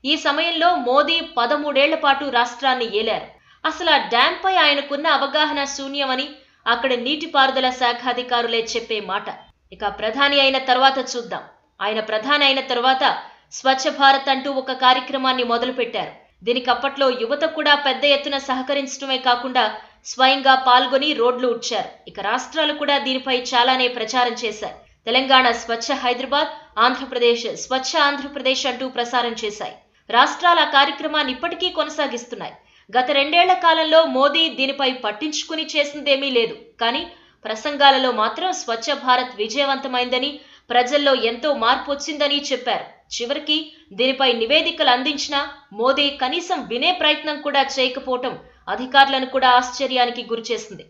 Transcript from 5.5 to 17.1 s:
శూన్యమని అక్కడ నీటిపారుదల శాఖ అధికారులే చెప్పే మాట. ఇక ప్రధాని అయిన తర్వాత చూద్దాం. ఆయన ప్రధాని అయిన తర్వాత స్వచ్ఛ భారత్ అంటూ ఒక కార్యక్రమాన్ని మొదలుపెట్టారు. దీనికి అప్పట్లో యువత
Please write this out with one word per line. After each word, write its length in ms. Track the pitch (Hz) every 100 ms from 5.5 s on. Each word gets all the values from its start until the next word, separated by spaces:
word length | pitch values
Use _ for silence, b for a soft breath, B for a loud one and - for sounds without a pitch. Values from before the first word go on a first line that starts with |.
| 294
శూన్యమని 640 | 277 - 269 277 277 254 285 - b b -
అక్కడ 260 | 240 262
నీటిపారుదల 760 | 240 233 302 330 285 262 254 254
శాఖ 280 | 254 247 240 254
అధికారులే 600 | 247 247 240 233 226 226 233
చెప్పే 240 | 226 220
మాట. 240 | 190 190 - - - _ _
ఇక 120 | 185 208
ప్రధాని 540 | 196 220 233 285 285
అయిన 180 | 269 262
తర్వాత 580 | 269 254 269 269 247 247
చూద్దాం. 260 | 190 185 - _ _ _
ఆయన 180 | 196 220
ప్రధాని 460 | 214 220 254 294 277
అయిన 140 | 269
తర్వాత 580 | 262 240 254 262 277 - B B B
స్వచ్ఛ 380 | - 262 262 302
భారత్ 400 | 285 269 269 269
అంటూ 220 | 262 277
ఒక 200 | 262 262
కార్యక్రమాన్ని 720 | 254 254 262 254 269 262 254
మొదలుపెట్టారు. 680 | 240 233 247 254 233 214 160 - b b
దీనికి 260 | 196 247 247
అప్పట్లో 400 | - 277 269
యువత 320 | 269